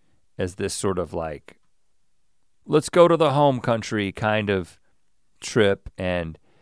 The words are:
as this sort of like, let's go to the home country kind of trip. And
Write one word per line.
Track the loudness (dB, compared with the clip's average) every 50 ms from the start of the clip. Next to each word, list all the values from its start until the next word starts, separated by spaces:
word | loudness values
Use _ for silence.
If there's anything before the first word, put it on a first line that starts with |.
| _ _ _ _ _ _ _ -8
as | -8 -8 -6
this | -6 -6 -6 -6
sort | -4 -4 -4 -2 -4
of | -6 -6 -6
like, | -8 -8 -8 -10 -12 -16 -20 -20 _ _ _ _ _ _ _ _ _ _ _ _ _ _ _ _ _ _ _ _ _ _
let's | -2 0 0 0 2
go | 4 6 6 6
to | 6
the | 4 2 2 2
home | 4 4 2 2 0
country | -2 -2 -2 -2 -4 -4 -4 -4 -4 -4 -4
kind | -4 -2 -2 0 0 0 0
of | 0 -2 -2 -6 -12 _ _ _ _ _ _ _ _ _ _ _ _ _
trip. | -12 -4 0 2 2 2 2 -2 -6 -12 -12 -8
And | -6 -4 -4 -4 -4 -6 -10 -14 _ _ _ _